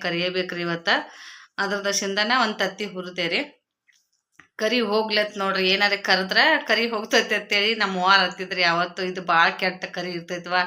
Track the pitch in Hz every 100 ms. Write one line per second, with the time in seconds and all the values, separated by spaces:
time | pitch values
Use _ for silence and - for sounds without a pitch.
0 | 180 170 180 180 185 175 170 170 185 262
1 | 294 - - - - - 196 202 202 196
2 | 196 196 214 254 220 208 190 - 202 180
3 | 180 180 170 196 294 - _ _ _ _
4 | _ _ _ _ - - 220 247 214 214
5 | 220 208 208 202 196 190 185 196 202 196
6 | 196 185 190 208 294 294 285 220 233 220
7 | 214 254 214 214 202 208 208 220 202 185
8 | 185 196 180 180 185 185 175 170 175 180
9 | 185 185 175 165 175 185 185 180 185 185
10 | 180 175 170 180 175 180